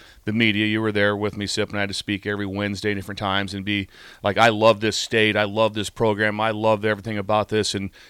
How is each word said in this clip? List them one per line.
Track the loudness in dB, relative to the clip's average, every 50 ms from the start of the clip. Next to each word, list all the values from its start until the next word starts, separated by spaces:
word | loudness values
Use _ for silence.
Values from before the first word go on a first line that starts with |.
| -20 -20 -20 -10 -6
the | -2 2
media. | 2 2 4 4 2 0
You | 0 0 0
were | 0 0
there | 2 2 2 2 2
with | 0 -2 -4 -4 -4
me, | -6
Sip, | -4 -2 -2 -2 -2
and | -2 -4
I |
had | -4 -4
to | -6
speak | -8 -4 -4 -4 -4 -4
every | -4 -4 -4 -4
Wednesday | -4 -4 -4 -4 -4 -4 -4 -4 -4
different | -4 -4 -6 -10 -8 -6
times | -2 -2 0 0 -2 -4 -6
and | -6 -4
be | -2 -2 -2 -4 -6 -12 -20 -20 -20 -14 -4
like, | -4 -2 4
"I | 6 4 4
love | 6 6 6 4 4 4
this | 0 -2 -2
state. | -2 -4 0 2 2 4 4 4
I | 2 0
love | 0 2 2 0 0
this | 0 -4 -6 -6
program. | -2 0 0 0 2 2 0 -2 0 0
I | -2 -2
love | -2 0 2 2 2 2 2
everything | 0 -2 -2 -4 -8 -6 -6
about | -2 0 0 0 0 0
this," | 0 0 0 0 -2
and | -4 -6 -8 -12 -14 -20